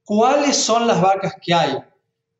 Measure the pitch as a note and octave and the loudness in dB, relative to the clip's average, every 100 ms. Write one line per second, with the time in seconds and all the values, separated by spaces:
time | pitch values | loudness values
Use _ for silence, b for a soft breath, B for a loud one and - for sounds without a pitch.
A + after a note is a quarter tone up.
0 | - G#3 B3 D4 C#4+ - - A#3 A#3 F3+ | -4 0 2 2 0 -2 0 0 0 2
1 | F#3+ F#3+ F3 - - E3+ G3 - - _ | 2 0 -4 -8 -2 0 0 -4 -10 _
2 | _ _ _ | _ _ _